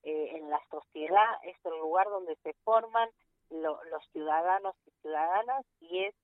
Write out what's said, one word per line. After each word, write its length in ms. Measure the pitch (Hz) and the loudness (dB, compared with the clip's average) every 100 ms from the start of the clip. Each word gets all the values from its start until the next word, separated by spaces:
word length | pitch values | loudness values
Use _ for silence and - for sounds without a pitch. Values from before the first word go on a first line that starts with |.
eh, 340 | 151 156 147 160 | -4 -4 -4 -6
en 140 | 151 | -4
la 100 | 147 - | -4 -4
sociedad, 680 | 151 - 156 156 196 220 214 | -14 -12 -8 2 6 6 2
es 120 | 175 185 | -8 -10
el 140 | 185 160 | -8 -6
lugar 300 | 160 175 202 | 0 2 2
donde 280 | 202 175 156 | 0 -6 -8
se 100 | 156 - | -10 -8
forman 440 | - 226 226 226 226 _ _ _ _ | 4 4 4 0 0 _ _ _ _
lo-, 320 | 160 160 151 | -4 -4 -4
los 180 | 165 156 - | -8 -12 -10
ciudadanos 640 | 160 151 156 175 190 196 - _ | -8 0 2 2 2 0 -8 _
y 40 | _ | _
ciudadanas, 640 | 156 156 165 190 233 269 254 _ | -6 -2 2 0 0 -4 -6 _
y 240 | 330 - | -6 -4
es 100 | 196 _ | -4 _